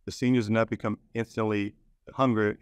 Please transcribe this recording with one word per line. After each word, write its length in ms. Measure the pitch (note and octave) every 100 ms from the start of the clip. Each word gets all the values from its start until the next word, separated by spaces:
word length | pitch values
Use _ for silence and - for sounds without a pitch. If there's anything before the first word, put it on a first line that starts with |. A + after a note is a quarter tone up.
The 80 | -
seniors 340 | - B2 B2+ G#2
have 60 |
not 180 | A2+ A2+
become 280 | G#2+ A2 G#2 _
instantly 600 | A2+ A2+ - A2 G#2 G2+ - _ _ -
hungry. 440 | - C3+ A2 G#2 -